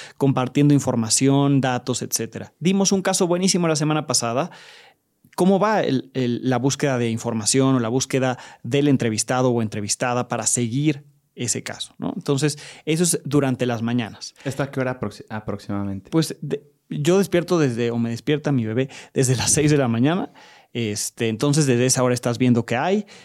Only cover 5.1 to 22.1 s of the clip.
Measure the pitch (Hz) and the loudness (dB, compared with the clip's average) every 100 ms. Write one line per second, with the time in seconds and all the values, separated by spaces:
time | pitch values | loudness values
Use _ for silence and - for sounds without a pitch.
5.1 | _ _ - 180 196 208 208 147 131 - | _ _ 0 4 4 4 2 0 -2 -2
6.1 | 131 123 120 131 123 131 - 147 127 117 | -4 -2 0 0 0 0 0 0 0 0
7.1 | 113 120 110 104 131 135 131 113 127 127 | -2 -4 -4 0 2 4 2 0 -2 0
8.1 | 135 131 120 - - - 143 147 131 120 | 0 0 -4 -8 -14 -2 2 4 4 2
9.1 | 107 - 127 127 117 110 107 101 - 127 | -2 -2 0 2 2 -2 -4 -6 -4 -2
10.1 | 123 123 120 107 123 120 127 151 143 - | -2 -2 -4 -2 -2 0 0 0 0 -6
11.1 | _ _ - 120 120 - - - - - | _ _ -10 -6 -6 -6 -12 -14 -10 -8
12.1 | - - 139 151 147 - - - 160 175 | -6 -2 0 0 -2 -12 -12 -4 0 0
13.1 | - 147 143 135 123 123 117 113 120 107 | 0 0 0 2 0 -2 -2 -2 -2 -2
14.1 | 95 - - - 131 139 139 127 127 107 | -6 -16 -12 -8 -6 -6 -4 -4 -4 -8
15.1 | - - 107 - 101 - 101 101 98 - | -10 -12 -12 -8 -10 -6 -6 -6 -8 -4
16.1 | 160 151 - 147 - - _ - 151 147 | 0 0 -4 -8 -8 -10 _ -10 -4 2
17.1 | 190 196 175 165 175 143 117 120 117 117 | 2 2 0 0 2 2 0 -2 -2 -2
18.1 | 117 - 147 147 135 110 113 135 - - | -4 -2 -2 0 0 0 -2 -4 -6 -8
19.1 | - 127 127 - - 147 151 127 113 131 | -2 0 0 0 2 4 4 2 2 2
20.1 | 180 - - - - _ 120 113 104 - | 0 -4 -12 -20 -20 _ -6 -4 -4 -6
21.1 | - 117 110 147 143 143 120 127 127 127 | -4 -2 0 2 2 4 4 2 2 2